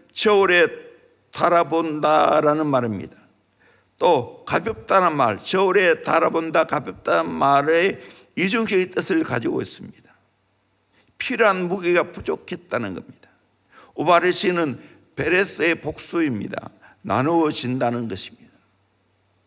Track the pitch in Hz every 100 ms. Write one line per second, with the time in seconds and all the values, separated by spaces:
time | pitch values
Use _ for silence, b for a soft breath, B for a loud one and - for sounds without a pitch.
0 | B - 214 208 190 175 156 - - -
1 | _ _ _ - 160 170 156 160 160 151
2 | 151 151 156 151 151 151 151 131 117 101
3 | - - _ _ _ _ b b b -
4 | 175 147 110 - - 165 185 220 - 190
5 | 180 147 120 - - 190 196 185 180 160
6 | - 160 170 165 165 165 156 147 139 180
7 | - 170 165 165 143 139 143 165 185 -
8 | B B B - 190 226 226 190 185 -
9 | - 165 151 120 - 131 110 - - -
10 | _ _ _ _ _ _ _ _ _ b
11 | b - - 233 220 185 180 190 175 175
12 | - - - 156 - 180 - 120 104 85
13 | - - _ _ _ _ _ B B -
14 | 151 170 175 - 175 175 160 120 B B
15 | _ - 143 180 190 - 165 160 147 151
16 | - 170 156 107 - - - _ b b
17 | - 101 139 170 151 139 120 131 123 120
18 | 113 95 - - - _ _ _ _ _
19 | _ _ _ _